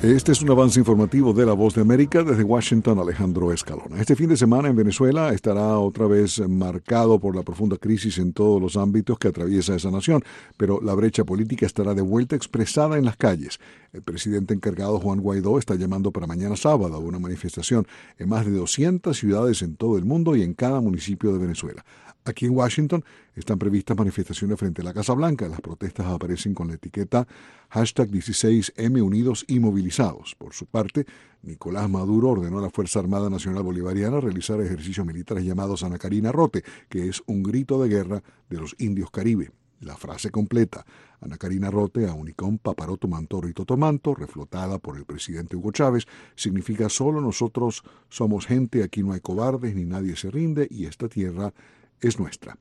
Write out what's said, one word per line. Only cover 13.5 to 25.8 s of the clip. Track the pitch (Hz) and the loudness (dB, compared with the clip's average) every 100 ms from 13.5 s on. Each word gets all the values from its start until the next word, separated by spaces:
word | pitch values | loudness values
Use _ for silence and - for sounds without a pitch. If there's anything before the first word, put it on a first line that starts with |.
| - - - _ | -12 -18 -20 _
El | - | -14
presidente | - 87 107 104 95 104 | -10 -8 -2 -2 0 -2
encargado, | 107 90 98 104 | -2 -4 -2 0
Juan | 95 98 | 0 0
Guaidó, | 98 98 95 131 | 0 0 2 0
está | - 92 | 0 -2
llamando | 92 95 98 | 0 0 -2
para | 92 82 | -4 -6
mañana | 85 98 101 | -4 -4 -2
sábado | 147 151 92 78 | 2 2 0 -4
a | |
una | 82 90 | -6 -6
manifestación | 90 87 87 80 82 120 98 - - _ | -6 -6 -8 -8 0 0 0 -6 -20 _
en | 90 | -2
más | 110 104 | 0 0
de | |
doscientas | 98 87 - 151 180 180 139 | 0 -2 0 2 0 -2 -2
ciudades | 104 101 123 110 | 0 2 2 2
en | 87 78 | -2 -4
todo | 113 104 | 0 0
el | 90 | 2
mundo | 156 165 139 | 2 2 2
y | |
en | 90 85 | 2 0
cada | 127 135 | 0 0
municipio | 113 90 78 98 107 | 0 -2 -4 -2 0
de | 95 | 0
Venezuela. | 90 82 78 - - - - - | -2 -4 -8 -12 -20 -20 -20 -14
Aquí | - 117 123 | -10 -4 0
en | 127 | 2
Washington | 123 131 151 175 - - _ | 2 2 0 0 -4 -18 _
están | - - 101 | -16 -4 -2
previstas | 101 101 - 107 | 2 0 0 0
manifestaciones | 104 92 92 92 101 104 | 0 0 -6 -4 -4 -2
frente | 98 82 | -2 -4
a | 87 | -6
la | |
Casa | 90 107 | -6 -2
Blanca. | 123 160 143 92 | 0 0 0 -4
Las | 80 | -8
protestas | - 82 | -10 -10